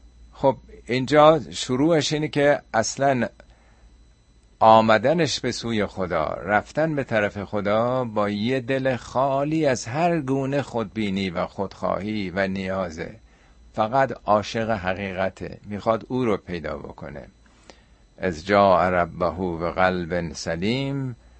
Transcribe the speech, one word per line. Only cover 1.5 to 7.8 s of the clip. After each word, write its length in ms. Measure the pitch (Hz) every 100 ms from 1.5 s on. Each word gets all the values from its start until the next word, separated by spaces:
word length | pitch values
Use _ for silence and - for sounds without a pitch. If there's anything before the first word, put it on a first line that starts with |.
شروعش 640 | 92 - 127 156 165 131
اینه 140 | 151 151
که 340 | 147 143 143 -
اصلاً 540 | 113 110 - 139 127 110 - - - _ _ - - - _ _ _ _ _
آمدنش 800 | 110 110 110 110 120 170 147 -
به 120 | 123
سوی 340 | 113 117 110 82
خدا، 400 | - 90 85 73 50
رفتن 520 | 82 104 - - 160 147
به 80 |
طرف 400 | 127 113 101 101
خدا 600 | 95 104 101 107